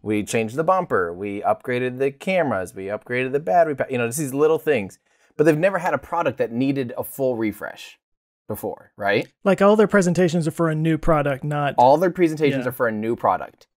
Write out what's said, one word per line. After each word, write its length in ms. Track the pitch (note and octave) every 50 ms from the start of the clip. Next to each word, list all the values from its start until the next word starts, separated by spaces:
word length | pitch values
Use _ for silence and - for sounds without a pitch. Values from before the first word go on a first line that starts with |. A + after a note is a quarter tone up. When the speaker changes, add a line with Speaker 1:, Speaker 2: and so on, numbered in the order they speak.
| -
Speaker 1:
we 200 | G#2 G#2+ G#2+ G2+
changed 320 | - - A#2 A2 A2 A#2
the 80 | C#3+ E3
bumper, 480 | E3 F#3 F#3 F3+ - C3 G2+ F2+ E2+
we 280 | F2 F2+ G2+ G#2 G2+ G2+
upgraded 560 | G2 G2 A2 - _ B2+ B2 B2 B2+ B2+ B2 B2+
the 120 | C3+ C#3+
cameras, 640 | C#3 _ - F#3+ F#3+ F3+ E3 C#3 A2+ F#2+ F#2 F2+ -
we 120 | G2 F#2+
upgraded 440 | G2 G#2 G#2+ _ - A#2+ B2+ B2+ C3
the 80 | B2+ -
battery 380 | D#3+ F3+ F#3 F3 E3 D#3+ D3
pack, 120 | C3 C3+ -
you 60 | C3 B2
know, 100 | A#2+ A2+
just 100 | A#2 D3+
these 160 | D#3 C3+ B2+
little 240 | C#3 D3+ D#3 D#3+ D3+
things. 400 | - D#3 D3 A#2 G2 F#2 - _ _ _ _ _ _ _ _
But 80 | - D3+
they've 120 | D#3+ D#3
never 220 | D3+ E3+ G3 G3 F3+
had 160 | E3 F3+ D#3
a 40 | C3
product 400 | - - - E3+ E3+ D3 A#2+ -
that 120 | B2 A2
needed 420 | A2+ A#2 C3 C#3 C#3 C3+ C3 A#2 B2 -
a 60 | A#2+
full 320 | - - - C3+ C3 B2+
refresh 640 | A2 A2+ G#2+ G2 - - - - - - - - _ _ _ _ _ _ _ _ _ _ _
before, 420 | A2 - - G#2 E2 - - _ _
right? 320 | - G2+ G2+ G2+ A2+ A#2 - _ _ _
Speaker 2:
Like, 180 | G3 F#3+ -
all 140 | G3 G3+ G#3
their 100 | G#3+ G#3+
presentations 600 | G3 - G3+ F3+ F3+ E3+ E3+ F#3 E3+ D3 F3 D#3 D#3+
are 40 |
for 160 | D#3 - E3+ D#3+
a 60 | D#3
new 240 | D#3 D#3 D#3+ D#3+ D3+
product, 460 | - - D#3+ D3+ C#3+ C#3+ C3+ C3 -
not 300 | D3+ D3 D3 D3 C#3+ - -
Speaker 1:
All 180 | A#2+ B2+ C#3+ D#3
their 120 | F#3 F#3
presentations 540 | F3 - F3+ D#3+ D#3 D3+ D#3+ C#3+ C3+ C3 A#2+
Speaker 2:
Yeah. 60 | B2
Speaker 1:
are 20 |
for 160 | A#2+ - B2+ A#2
a 40 |
new 220 | A2 G#2+ G#2+ A2+ A#2
product. 540 | A2+ - G#2+ F#2 - - - _ _ - _ _